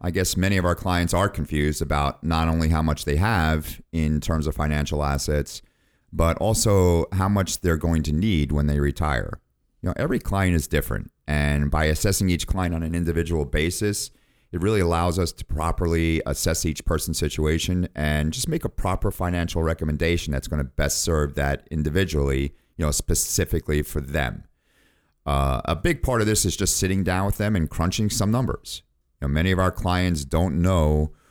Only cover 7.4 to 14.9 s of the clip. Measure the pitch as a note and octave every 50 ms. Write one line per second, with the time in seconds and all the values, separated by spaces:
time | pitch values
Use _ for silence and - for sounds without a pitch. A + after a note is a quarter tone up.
7.4 | F#2 - - - - F2 E2 D2+ E2+ E2 E2 D#2 D2 - D#2+ D#2 G2+ A2 F#2+ D2+
8.4 | C#2+ C2+ D2 D2 D2 D2 D2 D2 C#2+ C#2+ - - D#2+ D2+ C2+ A1+ G1+ G1+ - -
9.4 | _ _ _ _ _ _ _ _ - - - - C3 D#3+ B2+ - - - G#2 G2
10.4 | F#2+ F2+ F2 D#2 D2 - D#2+ D2 - - A1+ G1+ - - - _ _ D2 D2 D2
11.4 | D2 D2 D2 D2 D2 C#2+ D2 D#2 D#2 D#2 D#2 - - G2+ G2 - G2+ F2+ F2 D#2+
12.4 | - - - F#2+ F2+ F2 E2 E2 E2 D#2+ E2 E2+ F2 E2 E2 E2+ D#2+ D#2+ E2+ D#2
13.4 | D2 C2+ - D2+ D#2 F2 - - G#2+ G#2 G2+ - - - - _ _ _ _ _
14.4 | _ _ - E2+ F2+ G#2 A2 G#2 F2 E2+